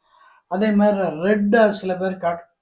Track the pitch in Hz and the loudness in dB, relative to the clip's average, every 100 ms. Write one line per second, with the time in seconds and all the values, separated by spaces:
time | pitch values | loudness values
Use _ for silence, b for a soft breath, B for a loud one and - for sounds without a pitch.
0 | b b b b _ 185 214 208 208 202 | b b b b _ -4 0 2 2 2
1 | 175 151 185 214 202 226 214 208 185 180 | -2 -2 0 0 2 4 4 2 -6 -4
2 | 190 190 170 170 - _ | -4 -4 -4 -6 -10 _